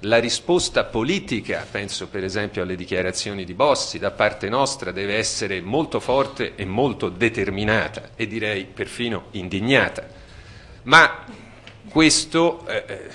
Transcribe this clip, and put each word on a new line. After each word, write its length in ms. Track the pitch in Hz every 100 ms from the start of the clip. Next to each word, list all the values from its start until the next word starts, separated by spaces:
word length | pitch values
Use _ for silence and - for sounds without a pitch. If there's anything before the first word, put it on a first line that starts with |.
la 120 | 98 117
risposta 680 | 120 - - 175 - -
politica, 800 | 107 117 120 190 - 117 - 87 80
penso 360 | 104 101 - 87
per 180 | 101
esempio 380 | 95 95 104 101
alle 120 | 90
dichiarazioni 680 | 92 90 90 92 92 - 101
di 80 | 87
Bossi, 460 | 92 143 131 - 82
da 120 | 95
parte 380 | - 107 - 98
nostra 440 | 120 135 - 92
deve 240 | 90 101 104
essere 440 | 104 - 101 95
molto 400 | 90 135 147 123
forte 540 | - 131 135 - 117
e 100 | -
molto 460 | 95 98 135 107 95
determinata 1000 | 90 117 117 98 95 107 110 78 - - -
e 100 | 113
direi 380 | 110 107 101
perfino 600 | 95 - 98 - 120 104 -
indignata. 760 | 104 90 95 110 135 92 - - - - - - - - -
Ma 420 | 120 156 160 - - - - - - - -
questo, 800 | - 160 - - 165 170 - -
eh, 440 | 107 - 95 -